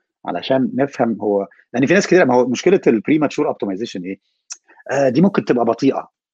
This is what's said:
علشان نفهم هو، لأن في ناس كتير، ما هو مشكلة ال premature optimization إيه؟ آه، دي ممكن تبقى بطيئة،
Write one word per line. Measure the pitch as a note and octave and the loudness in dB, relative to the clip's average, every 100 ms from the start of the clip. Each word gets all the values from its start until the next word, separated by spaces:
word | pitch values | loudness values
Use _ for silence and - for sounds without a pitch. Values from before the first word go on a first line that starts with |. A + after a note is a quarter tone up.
| _ _ - | _ _ -10
علشان | E2+ - C3+ B2+ B2 | -10 -2 -2 0 -2
نفهم | C#3 - A#2 G#2+ | -4 -2 -2 -2
هو، | G#2+ G2+ G2 _ _ | -2 -2 -4 _ _
لأن | A#2+ C#3 | -2 2
في | |
ناس | F#3 - | 2 4
كتير، | F3+ C#3 | 2 4
ما | B2 | 2
هو | B2 | 2
مشكلة | A#2 F3+ F#3+ D3+ | 0 2 2 2
ال | A2+ A2+ | 0 0
premature | D#3 C#3+ - D3+ | 0 0 -2 -4
optimization | - G#2 F#2+ A#2 F#2+ | -4 -8 -6 -8 -10
إيه؟ | F2 G2 _ _ _ - _ _ - | -12 -14 _ _ _ -20 _ _ -6
آه، | C#3 C3+ | 0 2
دي | A#2+ | 4
ممكن | F#3+ - - | 2 2 0
تبقى | A#2+ A#2 | 0 0
بطيئة، | A2+ C3+ - - _ _ | 0 0 -2 -10 _ _